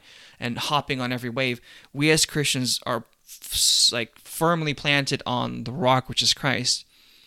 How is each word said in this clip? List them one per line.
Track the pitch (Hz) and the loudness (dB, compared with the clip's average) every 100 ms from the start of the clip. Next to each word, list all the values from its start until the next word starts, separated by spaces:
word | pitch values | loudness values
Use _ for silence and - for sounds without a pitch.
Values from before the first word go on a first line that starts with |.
| - - - - | -10 -20 -20 -10
and | 120 117 | -8 -6
hopping | - 147 - 135 | -2 -2 -2 -4
on | 123 | -4
every | 123 123 | -6 -6
wave. | 120 131 120 - - - | -4 -2 -4 -10 -20 -14
We | 135 151 | 0 4
as | 156 - | 4 4
Christians | 156 143 131 123 - - | 2 2 0 -2 -2 -2
are | 123 - _ - | -4 -6 _ -20
f-, | - - | -18 -8
s-, | - - - - | 0 2 4 4
like, | 120 113 _ | 2 -2 _
firmly | - - 165 170 156 | -14 -2 2 2 0
planted | 135 147 143 135 131 - | -2 0 0 2 -2 -2
on | 123 123 120 | -2 -2 -6
the | 117 | -8
rock, | 127 127 131 - | -2 2 2 2
which | - | -2
is | 113 | 0
Christ. | - 143 117 123 - - _ _ _ | 0 0 -2 -2 -4 -6 _ _ _